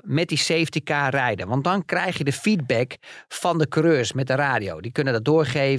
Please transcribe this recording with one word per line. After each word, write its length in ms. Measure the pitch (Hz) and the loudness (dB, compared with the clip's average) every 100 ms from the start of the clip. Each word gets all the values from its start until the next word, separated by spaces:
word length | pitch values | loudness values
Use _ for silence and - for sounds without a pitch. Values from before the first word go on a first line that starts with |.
met 260 | 190 143 175 | -2 -2 -2
die 80 | 156 | -2
safety 460 | - 165 160 - | 0 0 0 -2
car 260 | - 147 139 | -2 -2 0
rijden. 380 | 135 123 98 92 | 0 0 -2 -2
Want 160 | 127 | -2
dan 220 | 147 196 - | 0 0 0
krijg 320 | 180 180 - | -2 -2 -2
je 60 | |
de 100 | 139 | -4
feedback 640 | 135 - 214 127 - 131 - - - - | -2 0 0 0 0 0 -6 -20 -20 -16
van 300 | - 185 170 | -4 0 2
de 100 | 147 | 2
coureurs 460 | - 160 151 113 | 2 4 4 2
met 140 | 131 135 | -2 -2
de 80 | 135 | 0
radio. 440 | 143 123 98 80 | 0 0 -2 -8
Die 100 | 87 | -6
kunnen 220 | - 135 | -2 0
dat 120 | 117 117 | 0 4
doorgeven 140 | 156 151 151 135 | 4 4 0 0